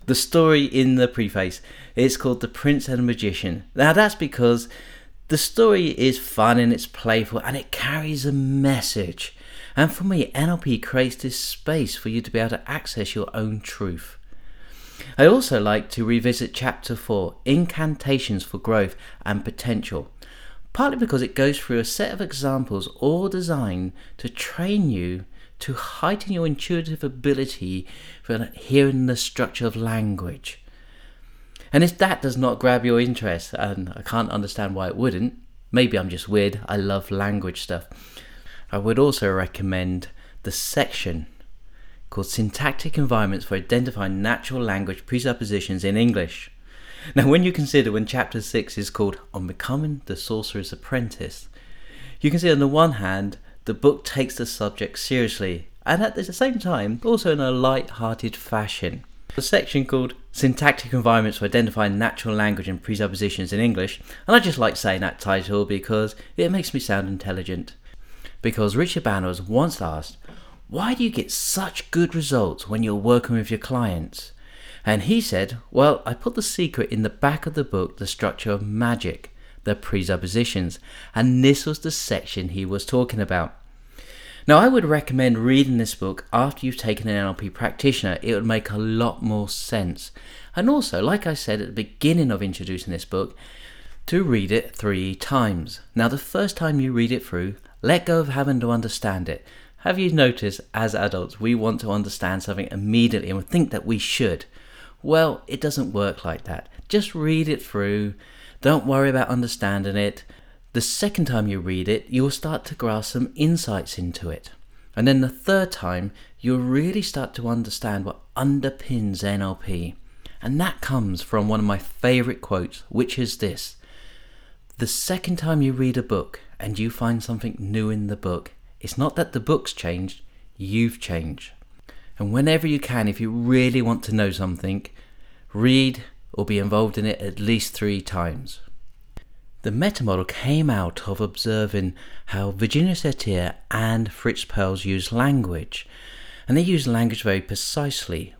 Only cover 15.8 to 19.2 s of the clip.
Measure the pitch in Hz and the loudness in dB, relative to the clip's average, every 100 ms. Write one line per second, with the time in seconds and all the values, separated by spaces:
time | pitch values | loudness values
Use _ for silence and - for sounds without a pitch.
15.8 | 107 - 113 117 123 - 117 - 127 - | 0 -2 2 4 4 0 -2 -4 -4 -4
16.8 | - 113 - 104 85 - 123 147 175 - | -4 -6 -2 0 0 -4 2 4 4 0
17.8 | 156 147 139 135 - 98 - 98 - 110 | -2 -2 0 0 0 -4 -4 -6 2 2
18.8 | 95 - - - | 2 -2 -16 -10